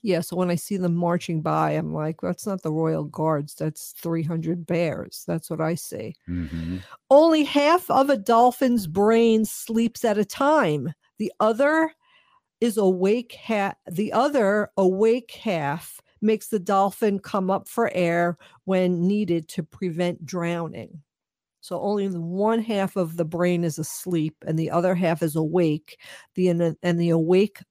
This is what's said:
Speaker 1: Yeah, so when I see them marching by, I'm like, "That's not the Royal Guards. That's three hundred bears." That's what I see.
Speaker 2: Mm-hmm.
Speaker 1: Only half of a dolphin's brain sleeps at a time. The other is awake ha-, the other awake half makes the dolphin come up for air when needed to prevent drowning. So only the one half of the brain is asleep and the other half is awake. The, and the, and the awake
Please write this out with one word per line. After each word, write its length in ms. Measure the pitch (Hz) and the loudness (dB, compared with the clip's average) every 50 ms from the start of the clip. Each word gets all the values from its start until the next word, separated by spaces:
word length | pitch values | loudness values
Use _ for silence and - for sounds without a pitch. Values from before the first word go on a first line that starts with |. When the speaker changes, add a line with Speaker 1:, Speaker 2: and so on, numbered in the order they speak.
Speaker 1:
Yeah, 180 | - 214 180 165 | 0 0 0 0
so 120 | 175 - - | -2 -4 -2
when 140 | 180 180 175 | -2 0 0
I 40 | 175 | 0
see 220 | 160 - - 208 185 | -2 -2 -4 -4 -2
them 160 | 185 175 170 | 0 0 0
marching 460 | 175 170 170 175 175 - - 170 156 | 2 0 0 0 -2 -2 -4 -4 -2
by, 300 | 151 160 156 156 160 156 | -2 0 0 0 0 0
I'm 200 | 151 156 160 156 | 0 -2 -4 -4
like, 280 | 156 151 151 156 160 - | -6 -4 -4 -6 -6 -6
"That's 240 | - 180 175 - - | -6 -6 -6 -6 -6
not 160 | - 190 185 | -6 -6 -4
the 100 | - 160 | -4 -4
Royal 320 | 151 160 160 160 160 156 147 | -2 -2 -2 0 -2 -2 -4
Guards. 500 | 147 - - 156 160 156 143 147 147 - | -6 -6 -4 0 0 0 -2 -2 -8 -8
That's 380 | - 151 156 151 - - - | -6 -6 -6 -6 -8 -16 -16
three 300 | - - - 170 165 165 | -18 -10 -6 -4 -4 -2
hundred 440 | 160 156 170 165 156 160 175 175 160 | -2 -4 -4 -4 -4 -4 -6 -6 -4
bears." 580 | - 175 165 175 156 - - - - - - - | -4 -2 0 0 -2 -2 -6 -10 -12 -14 -14 -8
That's 240 | - 170 160 - - | -6 -6 -6 -6 -8
what 100 | 170 160 | -6 -4
I 140 | 160 160 170 | -2 -2 -2
see. 400 | - - - - - - 113 - _ _ - | -4 -8 -10 -10 -10 -10 -12 -14 _ _ -8
Speaker 2:
Mm-hmm. 500 | 87 90 85 - 85 82 82 82 90 90 90 - - _ _ _ | -6 -6 -6 -6 -6 -8 -6 -6 -8 -8 -10 -16 -20 _ _ _
Speaker 1:
Only 340 | 269 294 320 330 320 311 294 | 8 8 8 8 6 4 2
half 460 | 277 - 285 285 294 339 370 - - | 2 2 2 4 4 4 2 0 0
of 180 | - 269 277 285 | 2 2 4 4
a 60 | 277 | 2
dolphin's 720 | 214 190 - 233 226 240 247 240 - 277 254 240 233 196 | 0 2 2 4 6 6 4 4 2 2 2 2 2 0
brain 580 | 156 156 196 208 214 226 226 233 226 220 220 220 | -2 0 2 4 4 4 4 4 4 4 4 2
sleeps 600 | - - - - - 226 226 233 226 - - - | 0 -4 -12 -10 -2 0 0 0 0 -2 -2 -2
at 120 | 226 208 208 | 0 2 0
a 60 | 208 | 0
time. 680 | - - - 277 285 311 302 233 165 151 147 123 165 147 _ _ _ _ _ | -2 0 0 2 4 4 4 4 2 0 0 -2 -6 -8 _ _ _ _ _
The 120 | 214 - - _ | -6 -6 -2 _
other 520 | 220 214 226 220 277 285 311 320 320 320 - _ _ _ _ _ _ _ _ _ _ _ _ _ | 2 2 2 2 2 2 4 2 2 0 -2 _ _ _ _ _ _ _ _ _ _ _ _ _
is 140 | 233 240 196 220 | -2 0 0 2
awake 580 | 202 185 185 180 185 196 214 247 240 _ - - | 2 2 2 2 2 2 2 0 -2 _ -18 -18
ha-, 320 | - - 226 208 196 196 - _ _ | -6 -4 -2 -2 -2 -4 -6 _ _
the 260 | - 175 160 214 202 | -10 -6 -4 -4 0
other 580 | - 220 254 294 285 262 214 190 208 214 208 - _ - | 0 0 0 2 2 2 2 2 2 0 -2 -2 _ 2
awake 540 | 190 185 185 190 220 226 233 254 247 - | 2 2 4 4 2 2 2 0 -2 -10
half 680 | - - - 226 185 160 147 139 156 170 - - - - _ _ _ _ | -20 -8 -4 -4 -2 -2 -2 -4 -4 -6 -8 -16 -20 -20 _ _ _ _
makes 260 | - 214 220 214 - - | 0 0 0 0 -2 -4
the 100 | 226 208 | -6 -4
dolphin 600 | 175 - 202 196 196 196 - - 226 208 202 196 | -2 0 2 2 2 0 0 0 0 0 0 -2
come 320 | - - - 202 190 185 | -6 -4 -4 -2 0 0
up 180 | 196 - - - | -2 -2 -4 -6
for 220 | - - 233 - - | -2 -2 -2 0 0
air 420 | 180 175 170 170 175 175 170 170 _ - - _ _ _ | 0 0 2 2 2 0 0 -2 _ -14 -20 _ _ _
when 420 | - 190 185 185 180 180 170 175 | -2 0 2 2 2 2 2 0
needed 420 | 185 208 208 214 175 170 170 160 - | 0 0 0 0 0 -2 -2 -4 -6
to 140 | - - | -8 -10
prevent 640 | 156 _ - - 196 180 156 170 180 175 175 - 165 | -10 _ -10 -6 -6 -6 -2 -2 -2 -2 -2 -6 -10
drowning. 800 | 131 185 180 170 170 170 170 170 156 - - - - - 156 _ _ _ _ _ _ _ _ _ _ _ _ | -8 -6 -4 -2 -2 -4 -4 -6 -8 -10 -12 -14 -14 -18 -20 _ _ _ _ _ _ _ _ _ _ _ _
So 180 | - - 185 - | -12 -10 -8 -4
only 280 | - 202 208 202 196 196 | -2 -2 -2 -2 -2 -2
the 120 | 185 170 | -4 -4
one 400 | 165 170 175 190 208 214 226 233 | -6 -6 -2 0 0 2 2 0
half 340 | 220 226 220 196 190 185 - | 0 -2 -2 -2 -2 -2 -2
of 200 | 196 180 160 165 | -2 -4 -2 -2
the 80 | 170 170 | -4 -4
brain 400 | 156 170 170 175 180 180 170 175 | -2 0 0 2 2 2 2 0
is 140 | 165 147 - | -2 -2 -4
asleep 580 | 151 - - - - 180 175 165 151 156 - _ - | -8 -8 -8 -10 -6 -2 -2 0 -2 -2 -6 _ -6
and 120 | 175 160 160 | -4 -2 -2
the 120 | 160 - | -2 0
other 240 | - 170 175 180 185 | 0 0 2 2 0
half 280 | 175 185 165 160 151 | 2 0 0 0 0
is 140 | 175 160 147 | -2 -2 0
awake. 640 | 160 160 151 160 180 175 156 151 156 _ - - _ - - - - - _ _ | -2 -2 0 2 2 2 2 0 -2 _ -14 -20 _ -20 -20 -20 -20 -20 _ _
The, 140 | - 180 185 | 0 2 2
and 120 | 175 170 | 2 2
the, 160 | 175 165 151 _ | 0 0 -2 _
and 180 | - 175 170 170 | -2 0 0 2
the 80 | 170 170 | 2 2
awake 500 | 165 165 160 165 185 185 208 208 _ - - _ | 2 2 4 4 4 4 4 2 _ -14 -20 _